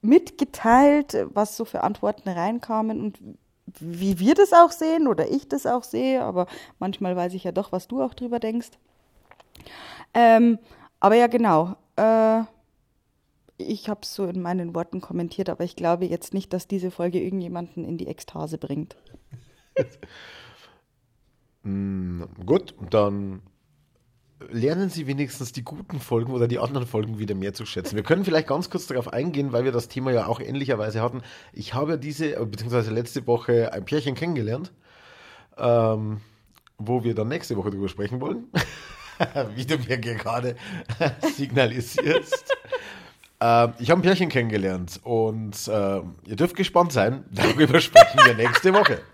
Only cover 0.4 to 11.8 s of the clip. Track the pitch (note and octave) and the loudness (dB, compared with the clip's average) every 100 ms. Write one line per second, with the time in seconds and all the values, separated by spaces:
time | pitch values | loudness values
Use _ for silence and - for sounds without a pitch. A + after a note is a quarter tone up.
0.4 | C4+ - A3+ A#3+ C#4+ D4 C#4+ - - - | -6 -2 4 8 8 6 2 -2 -2 -2
1.4 | G#3 - A3+ - - G#3 - G#3+ - F3 | -2 -4 -8 -2 -2 -2 -4 -4 -6 -4
2.4 | F3+ A#3 - A3 A3 A3 G#3 G3 G#2+ - | -2 -4 -4 -4 -2 -4 -8 -10 -18 -20
3.4 | _ _ - - D#3+ E3+ F#3+ F3+ F#3+ F#4 | _ _ -20 -14 -12 -4 -2 2 4 6
4.4 | G4+ E4+ E4+ - D#4+ E4 D4 F#3+ - C#4 | 8 8 6 4 -2 2 2 0 0 -2
5.4 | - C#4 - B3 - A3 C4 C4 B3 F3+ | -4 -6 -2 -4 -4 -4 0 0 -2 -2
6.4 | F3+ - - _ F#3 G3 F#3 F3+ F3+ F#3 | -4 -6 -20 _ -8 -6 -4 -2 -4 -6
7.4 | F3+ F3 - F#3 - B3 C4 - B3 A#3+ | -6 -6 -4 -8 -6 -6 -6 -6 -6 -6
8.4 | A3 A3+ A3+ _ _ _ _ _ _ _ | -4 -6 -6 _ _ _ _ _ _ _
9.4 | _ - - - - - - - A#3 A3+ | _ -20 -20 -20 -20 -20 -4 6 8 8
10.4 | A#3 A3 - - - _ G3 A3+ A#3+ A#3+ | 6 4 -4 -20 -20 _ 4 6 4 4
11.4 | A#3 D#3+ F3 G3 | 4 4 2 -4